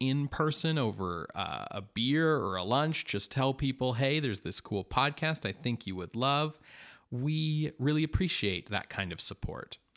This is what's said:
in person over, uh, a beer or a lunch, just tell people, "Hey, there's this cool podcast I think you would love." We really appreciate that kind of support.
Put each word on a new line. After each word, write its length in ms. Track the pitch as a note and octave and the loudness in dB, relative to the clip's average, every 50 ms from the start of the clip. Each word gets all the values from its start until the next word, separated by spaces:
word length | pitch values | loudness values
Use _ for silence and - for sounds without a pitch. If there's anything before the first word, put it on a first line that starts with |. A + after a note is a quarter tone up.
in 280 | B2+ C3 C3 C#3+ C#3+ C#3 | 0 2 2 2 0 0
person 500 | - - D#3 D#3 D3 - - D#3+ D#3+ D3+ | 0 0 2 2 2 2 2 2 2 2
over, 500 | B2+ A2 G2 G2+ F#2+ F2+ F2 E2+ D2 - - | 2 2 0 0 -2 -2 -2 -4 -6 -6 -4
uh, 320 | - F#2+ E2 C#2 A1+ - - | -4 -4 -4 -4 -6 -8 -8
a 120 | - G2+ | -8 -8
beer 540 | G2 - - A2+ A#2 C3 C#3+ D#3+ E3 D#3 D#3 | -10 -6 -2 0 2 4 4 4 6 4 4
or 200 | C3+ F#2 G2 F#2 | 4 2 0 0
a 80 | F#2 F2+ | 0 0
lunch, 400 | G2+ A#2+ C#3 D3+ D#3+ D#3 - - | 2 2 4 4 2 0 -2 -4
just 260 | - - G2+ - - | -4 -4 -4 -4 -2
tell 220 | - C3+ C3 C3+ | 0 2 2 2
people, 420 | C3+ - C#3+ C3+ C3 - B2+ B2+ A#2 | 2 2 0 0 0 0 0 0 2
"Hey, 240 | A#2 C#3 C3+ D3 D#3 | 2 2 2 2 2
there's 200 | D3 B2+ G2+ - | 0 0 -2 -2
this 200 | - E2+ - - | -4 -6 -6 -6
cool 240 | - - G#2+ G2 F2+ | -4 -2 -2 -2 -2
podcast 640 | - - B2+ C3+ D3 C#3+ - D#3+ D#3 D#3+ - - | 0 0 2 2 2 0 0 -2 -2 -2 -2 -2
I 60 | - | -6
think 340 | - - - B2+ A#2 A#2 - | -4 -2 -2 -2 -2 -2 -4
you 100 | G2 F#2 | -6 -6
would 200 | F2+ F2 E2 - | -6 -6 -6 -4
love." 420 | A2+ B2+ C3+ C#3+ D3 D#3 D#3 D#3 - - - - - - - - - _ - | 0 2 2 2 2 0 -2 -4 -10 -20 -20 -20 -20 -20 -20 -20 -20 _ -8
We 600 | C3 B2 C3 D3+ D#3 D#3 D#3 D#3 D3+ D3+ D3+ D3 - - | -4 -2 0 0 0 2 2 2 2 0 0 -2 -2 0
really 240 | C3 C#3+ D3+ D3+ | 0 2 4 4
appreciate 680 | D#3 D3+ - - F#3 E3+ - - - G2+ F#2 E2+ - - | 2 2 2 0 2 2 0 0 0 0 0 -2 -4 -2
that 180 | G2+ G2 - - | -4 -4 -4 -4
kind 240 | - - G2 F2+ | -4 -4 -4 -4
of 80 | E2+ D#2+ | -4 -6
support. 580 | - - - - - - - - - - - - _ _ - | -6 -8 -8 -6 -8 -8 -6 -8 -10 -12 -14 -20 _ _ -20